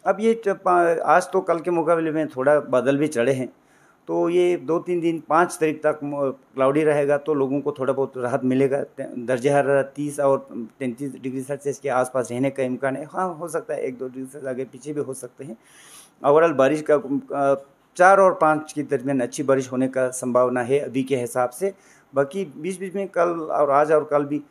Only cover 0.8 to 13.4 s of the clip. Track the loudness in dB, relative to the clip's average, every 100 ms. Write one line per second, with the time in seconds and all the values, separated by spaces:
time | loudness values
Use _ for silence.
0.8 | 4 2 4 2 4 -2 0 -2 0 -2
1.8 | 2 0 0 -2 -4 0 2 2 2 0
2.8 | 2 2 0 2 2 0 -2 _ _ _
3.8 | _ _ -6 -2 2 2 2 0 0 -2
4.8 | 0 -2 0 -2 0 2 2 0 -2 0
5.8 | -2 -2 -6 -4 -4 -4 _ 0 2 4
6.8 | 2 2 2 0 0 0 0 -2 -4 -4
7.8 | -4 -2 -2 -4 -4 -2 0 2 2 0
8.8 | -6 -12 -12 -10 -4 0 2 2 4 2
9.8 | 0 -6 -8 -2 0 0 -2 -12 -12 _
10.8 | -8 -6 -10 -8 -8 -8 -8 -6 -6 -6
11.8 | -2 0 0 -2 -4 -2 -2 -2 -4 -2
12.8 | -4 -6 -8 -6 -6 -6